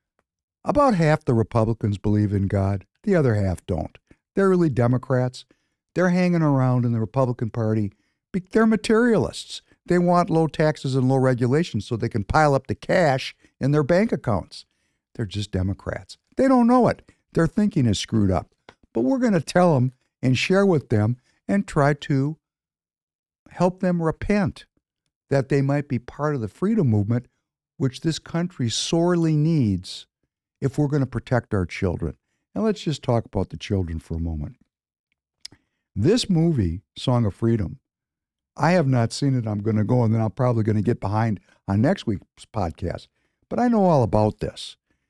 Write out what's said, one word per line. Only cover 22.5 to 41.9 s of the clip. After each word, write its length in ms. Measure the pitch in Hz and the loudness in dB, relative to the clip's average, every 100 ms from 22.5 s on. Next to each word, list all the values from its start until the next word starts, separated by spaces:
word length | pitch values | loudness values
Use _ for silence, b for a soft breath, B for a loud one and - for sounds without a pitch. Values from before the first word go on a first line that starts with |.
| _ _ _ _ _ _ _ _ _ _ | _ _ _ _ _ _ _ _ _ _
help 320 | - 180 180 | -2 -2 0
them 200 | 185 175 | -2 0
repent 640 | 160 151 - 208 190 - - _ _ _ _ _ _ | -2 -4 -2 0 0 -6 -16 _ _ _ _ _ _
that 200 | 135 135 | -2 0
they 120 | 139 | 0
might 280 | 135 143 143 | 0 -2 -2
be 100 | 120 | -6
part 340 | - - 151 | -6 -6 -4
of 60 | 143 | -4
the 80 | 107 | -6
freedom 400 | - 190 220 143 | -4 -2 2 2
movement, 400 | 107 101 120 - _ _ _ _ - | 2 0 -2 -4 _ _ _ _ -6
which 260 | 135 - | -6 -4
this 180 | 165 151 | -6 -6
country 500 | - 170 175 - 120 | -6 -6 -6 -4 -4
sorely 640 | - - 170 170 175 165 151 | -4 -2 0 0 0 0 2
needs 720 | 151 165 110 92 92 - - _ _ _ _ _ | 2 2 0 -2 -6 -16 -20 _ _ _ _ _
if 160 | 135 - | -4 -2
we're 100 | 147 | -2
gonna 180 | 147 131 | -2 -2
protect 480 | 120 - 123 - | -6 -2 -2 0
our 120 | 104 87 | -4 -4
children. 500 | - 95 80 82 - _ _ _ 190 | -4 -4 -2 -6 -8 _ _ _ -4
And 80 | |
let's 180 | 220 202 | -4 -2
just 220 | - 143 | -6 -4
talk 220 | - 117 - | -2 -2 -2
about 240 | 104 90 | -4 -6
the 80 | - | -8
children 420 | - 98 85 82 | -4 -4 -2 -6
for 160 | - 82 | -8 -6
a 60 | |
moment. 340 | 82 78 73 - _ _ _ _ _ _ _ _ - b b b b | -4 -6 -8 -14 _ _ _ _ _ _ _ _ -20 b b b b
This 360 | - 123 240 - | -2 0 2 0
movie, 540 | 165 165 143 90 85 - - | 2 2 0 -2 -4 -12 -8
Song 300 | - 123 107 | -2 0 0
of 80 | |
Freedom, 460 | - 117 117 87 139 _ _ _ _ _ _ _ - | -2 0 0 -4 -10 _ _ _ _ _ _ _ -2
I 180 | 147 | 2
have 140 | 180 139 | 2 2
not 240 | 127 113 | 2 0
seen 220 | - 139 | -2 -2
it. 140 | 131 113 | -2 -2
I'm 160 | 104 | -4
gonna 200 | 104 107 | -2 0
go, 200 | 104 127 | 2 2
and 100 | 117 | 2
then 80 | 113 | 0
I'm 80 | 110 | -2
probably 340 | - 123 113 | -2 -2 0
gonna 200 | 107 107 | 0 0
get 160 | 104 113 | 0 -2
behind 400 | 98 107 113 104 b b - | -2 -2 -2 -4 b b -2
on 140 | 98 | 0
next 240 | 131 | 2